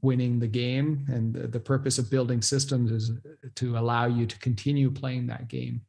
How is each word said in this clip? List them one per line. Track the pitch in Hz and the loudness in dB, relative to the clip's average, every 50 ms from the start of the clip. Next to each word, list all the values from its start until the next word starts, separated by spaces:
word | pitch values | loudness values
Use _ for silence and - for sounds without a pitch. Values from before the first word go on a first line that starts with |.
| - | 2
winning | 135 127 123 123 123 120 120 | 2 2 4 2 2 2 0
the | 117 107 | 0 0
game. | 104 120 123 123 127 135 143 151 156 139 139 139 | 0 0 0 0 0 0 0 0 0 -2 -2 -2
And | 123 117 113 113 113 | -2 0 0 -2 -2
the, | - - | -4 -4
the | 123 117 120 | -4 -6 -4
purpose | - - 135 135 139 135 127 - | -2 0 0 0 2 0 0 0
of | 123 104 | 0 2
building | 135 131 127 120 123 117 113 | 2 2 2 2 0 0 0
systems | - 139 139 139 139 139 123 120 110 | 2 2 0 0 2 2 2 2 2
is | 113 110 110 113 113 120 - 147 156 - - 127 - | 2 0 0 0 -2 -4 -6 -14 -20 -18 -18 -14 -8
to | - 127 123 120 113 | -4 -2 0 0 2
allow | 117 117 120 117 120 | 2 2 2 4 4
you | 120 123 120 117 | 2 2 2 0
to | 107 - - | 0 -2 -4
continue | - 127 120 - - 143 147 139 139 127 | -2 -2 -2 0 0 0 2 4 4 2
playing | 135 - 135 131 127 127 123 120 | 2 0 -4 -4 -4 -4 -4 -4
that | 113 120 123 | -6 -8 -8
game. | 113 127 127 123 123 120 120 - | -8 -6 -6 -4 -4 -6 -6 -8